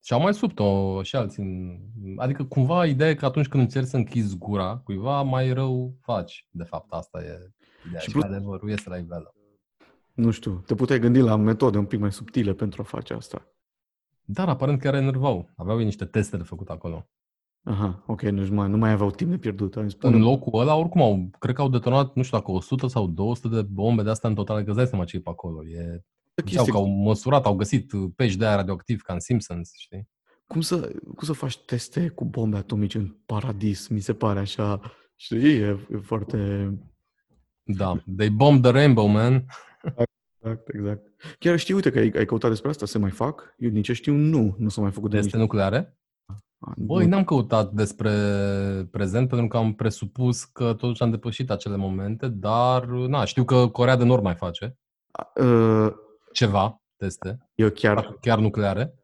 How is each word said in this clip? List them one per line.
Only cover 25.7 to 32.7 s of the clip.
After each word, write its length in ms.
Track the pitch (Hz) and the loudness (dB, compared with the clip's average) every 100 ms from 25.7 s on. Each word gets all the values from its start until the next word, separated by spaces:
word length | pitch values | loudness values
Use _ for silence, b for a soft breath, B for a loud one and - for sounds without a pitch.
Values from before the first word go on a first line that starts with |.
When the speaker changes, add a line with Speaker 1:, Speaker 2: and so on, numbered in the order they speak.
| 85 | -10
Speaker 2:
O 640 | 85 87 _ _ _ - | -10 -10 _ _ _ -8
Speaker 1:
ziceau 0 | |
Speaker 2:
chestie 280 | 107 98 117 | -4 2 2
Speaker 1:
că 60 | 104 | 4
au 80 | 98 | 2
măsurat, 600 | 98 104 104 127 139 131 | 2 2 2 4 2 4
au 80 | |
găsit, 380 | 98 101 127 - | 0 0 -2 -2
uh, 180 | 101 95 - | -6 -6 -2
pești 220 | 123 92 | -2 0
de 80 | 110 | 2
aia 80 | 104 | 2
radioactiv, 440 | 92 92 - 110 | 0 -6 -4 -6
ca 100 | - | -4
în 80 | 90 | -8
Simpsons, 520 | - 117 - 85 85 _ | -2 -2 -2 -10 -12 _
știi? 300 | - 92 107 _ _ _ _ | -18 -16 -16 _ _ _ _
Speaker 2:
Cum 140 | 160 | -6
să, 320 | 160 175 - - | -2 -4 -4 -10
cum 220 | - - 151 | -14 -12 -8
să 60 | |
faci 260 | 147 139 - | -6 -6 -8
teste 440 | - 123 - - 175 | -6 -8 -4 -4 -4
cu 160 | - | -4
bombe 320 | 113 104 113 104 | -6 -2 -2 -2
atomice 420 | 95 | -4